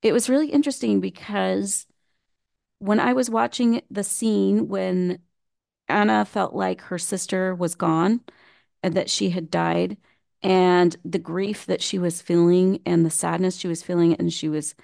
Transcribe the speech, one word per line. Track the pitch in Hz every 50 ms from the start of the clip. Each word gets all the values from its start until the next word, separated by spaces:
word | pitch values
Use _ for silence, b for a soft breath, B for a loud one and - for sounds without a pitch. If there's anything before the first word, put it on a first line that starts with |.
it | - 220 -
was | 240 - 254
really | 254 285 311
interesting | 294 - 285 302 285 262 - 247 220 202 190
because | 185 190 - - - - 202 196 190 190 185 196 202 196 - - - _ _ _ _ _ _ _ _ _ _ _ _ _ _ _ _ _ _ -
when | 202 196 214 226
I | - 247 254
was | 262 247 240
watching | 226 226 233 233 - - 240 233 233 - - -
the | - 208 196
scene | - - - 226 220 214 202 196 190 202 214 226 -
when | 196 190 190 185 185 185 180 180 180 180 _ _ _ _ _ _ _ _ _ _ _ _ _ -
Anna | - 208 208 214 220 214 208
felt | - - 208 185 - -
like | 202 190 185 185 - -
her | - 185 170
sister | - - 202 185 - - 196 185 185 185 185
was | 175 180 165 -
gone | - 180 165 160 160 170 202 233 240 _ B B B B B B B B B B _
and | - 185 165
that | - - -
she | - - 202 185
had | 175 180 165 160
died, | - 170 170 165 170 170 180 185 208 - _ _ _ _ _ _ _ _
and | - 190 185 185 180 180 180 180 175 175 170 - -
the | 175 180 180
grief | 170 165 165 185 196 208 208 - -
that | - 156 - -
she | - - 185
was | 175 170 170 - -
feeling | - 175 170 170 175 180 185 185 190 196 - -
and | 175 175 170 165
the | 160
sadness | - - - 170 165 170 185 185 180
she | - -
was | 175 165 165 -
feeling, | - 180 175 170 170 165
and | - 170 170 165
she | - - 156
was | 151 151 147 - - b